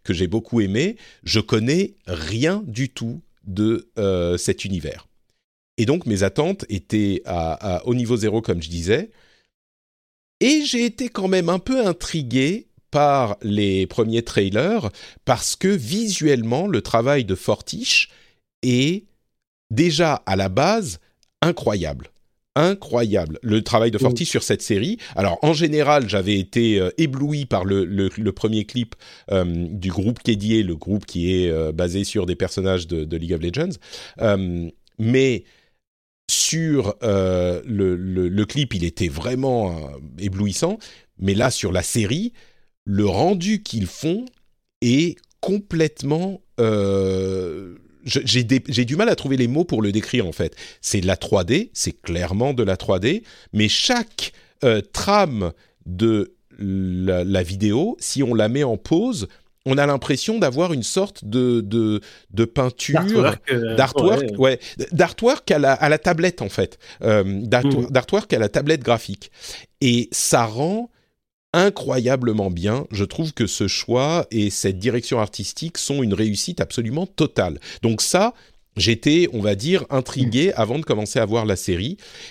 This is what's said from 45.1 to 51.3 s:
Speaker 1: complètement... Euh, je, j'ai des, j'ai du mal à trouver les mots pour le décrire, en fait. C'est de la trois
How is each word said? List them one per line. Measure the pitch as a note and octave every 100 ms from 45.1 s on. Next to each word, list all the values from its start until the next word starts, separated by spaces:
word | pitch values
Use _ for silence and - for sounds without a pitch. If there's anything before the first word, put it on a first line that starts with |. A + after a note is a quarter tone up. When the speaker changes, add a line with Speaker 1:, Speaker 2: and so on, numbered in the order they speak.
| - _ _
Speaker 1:
complètement... | - G3+ G3+ E3 D#3+ D#3 C3+ D#3 F#3 F#3+ _ -
Euh, | A2+ G#2+ G2 G2 F#2+ F#2+ F#2+ F#2+ F2+ D#2+ F#2+ E2+ - _
je, | - - C3
j'ai | B2
des, | A#2 C3 -
j'ai | A#2+ A#2+
du | D3+
mal | A3+
à | F#3+
trouver | C#3+ C3
les | A#2+
mots | C#3 F3
pour | A2+
le | G#2
décrire, | G2+ G2+ B2 F#2+
en |
fait. | D#2 E2 - - -
C'est | - G#2
de | F2+
la | F#2
trois | -